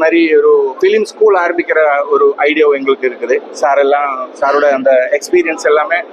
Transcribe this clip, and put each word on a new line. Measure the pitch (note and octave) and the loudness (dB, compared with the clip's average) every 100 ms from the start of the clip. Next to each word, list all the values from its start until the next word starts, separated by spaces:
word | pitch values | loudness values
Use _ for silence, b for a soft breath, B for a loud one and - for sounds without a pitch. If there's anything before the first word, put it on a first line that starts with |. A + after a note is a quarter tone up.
மாதிரி | D#3+ E3 E3 D3+ | 0 2 2 2
ஒரு | D3+ D3 C3+ C3 | 4 2 0 0
ஃபிலிம் | F#3 G#3+ - | 0 0 -2
ஸ்கூல் | - G#3+ F#3+ | 0 2 2
ஆரம்பிக்கிற | F3 F3 - D#4 D3+ C#3+ C#3+ | 0 -2 -2 0 2 0 0
ஒரு | C#3 C#3 - | 2 2 0
ஐடியா | D3 D3+ D3 C#3 | -2 2 2 0
எங்களுக்கு | C3+ C3+ C3 | 0 -2 -2
இருக்குது. | A#2 A#2 C#3+ - | -4 -4 -4 -4
சார் | - D3+ C#3 | -6 -2 0
எல்லாம், | C#3 C#3+ C#3+ C3 B2+ - | 0 0 -2 -6 -10 -6
சாரோட | C#3 C#3+ C#3+ C3+ | -2 0 0 0
அந்த | C3 C3 B2+ D3 | 2 2 2 -4
எக்ஸ்பீரியன்ஸ் | - F3 E3 D#3+ D#3 | -2 -2 -2 -2 0
எல்லாமே | D3+ D3+ F3 - | 0 0 -4 -6